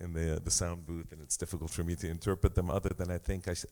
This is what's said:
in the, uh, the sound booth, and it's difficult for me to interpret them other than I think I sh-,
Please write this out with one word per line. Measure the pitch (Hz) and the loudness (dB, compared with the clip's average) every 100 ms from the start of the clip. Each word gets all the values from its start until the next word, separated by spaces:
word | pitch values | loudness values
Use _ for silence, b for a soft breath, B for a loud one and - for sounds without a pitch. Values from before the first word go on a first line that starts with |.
in | 87 | -4
the, | 82 80 80 | 0 2 2
uh, | |
the | 82 | 2
sound | - 87 87 78 | 2 2 -4 -6
booth, | 85 82 | -8 -8
and | 80 | -12
it's | 73 - | -6 -4
difficult | 87 85 82 | -2 -4 -4
for | - | -2
me | 85 87 | 0 0
to | 87 | -2
interpret | 85 101 95 98 | -2 0 6 6
them | - 90 | 6 4
other | 95 95 | 2 2
than | 90 90 | 0 -2
I | 90 | -2
think | - 95 92 | -2 -2 -2
I | |
sh-, | 87 - | -4 -2